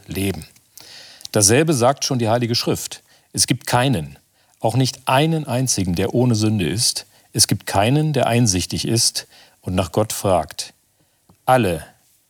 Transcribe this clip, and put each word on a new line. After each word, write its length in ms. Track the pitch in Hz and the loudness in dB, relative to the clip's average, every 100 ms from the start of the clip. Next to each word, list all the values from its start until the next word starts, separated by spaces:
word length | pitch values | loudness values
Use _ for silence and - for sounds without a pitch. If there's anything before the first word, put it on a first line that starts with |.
| - | -8
leben. 400 | 85 98 90 - _ _ - - - - - - | -4 -4 -4 -10 _ _ -20 -20 -20 -20 -18 -6
Dasselbe 400 | 110 104 120 160 | 2 4 4 4
sagt 320 | 139 120 143 | 2 2 2
schon 140 | - 127 | -2 -2
die 100 | 113 | 0
Heilige 260 | 120 117 | 0 0
Schrift. 480 | 117 - 117 - - - _ _ | -2 -2 -4 -6 -14 -20 _ _
Es 140 | - - | -4 -2
gibt 200 | 127 - | -2 0
keinen, 520 | 120 131 104 73 71 _ _ _ _ | 0 2 0 -4 -14 _ _ _ _
auch 160 | 113 117 | -2 0
nicht 240 | 131 - - | 0 -2 0
einen 400 | 131 160 160 147 | 2 2 0 -2
einzigen, 480 | 123 131 - 92 | -2 -2 -2 -2
der 200 | 87 95 | 0 0
ohne 200 | 120 123 | 2 2
Sünde 340 | 107 110 107 80 | 2 2 0 0
ist. 380 | 101 - - - _ _ | 0 -2 -4 -10 _ _
Es 140 | 131 - | -2 0
gibt 200 | - - | 0 -2
keinen, 460 | 98 107 147 156 | 0 2 2 0
der 140 | 135 - | 0 2
einsichtig 600 | 117 120 92 - - - | 2 2 0 -2 -4 -2
ist 400 | 113 - - - - - _ | 0 0 -4 -10 -18 -20 _
und 120 | - | -6
nach 160 | 92 82 | -4 -2
Gott 200 | - 107 | -2 -2
fragt. 640 | - 104 87 78 - - - _ _ _ _ _ _ - | -2 0 0 0 -8 -14 -16 _ _ _ _ _ _ 0
Alle 380 | 127 104 80 76 _ _ _ _ | 2 2 -2 -8 _ _ _ _